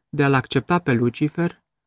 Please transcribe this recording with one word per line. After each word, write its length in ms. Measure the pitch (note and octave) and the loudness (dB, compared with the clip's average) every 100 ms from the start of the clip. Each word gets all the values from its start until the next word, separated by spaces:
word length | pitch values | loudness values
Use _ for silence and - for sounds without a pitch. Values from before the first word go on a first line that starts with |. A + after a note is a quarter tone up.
| _ | _
de 140 | C#3+ | -2
a-l 100 | C#3 | 2
accepta 460 | C3+ - C3+ - F3 | 0 0 -4 0 -2
pe 140 | D3 | 0
Lucifer 680 | A#2+ A#2+ - D3+ - F3 - _ _ | 0 0 -2 -4 -2 -4 -6 _ _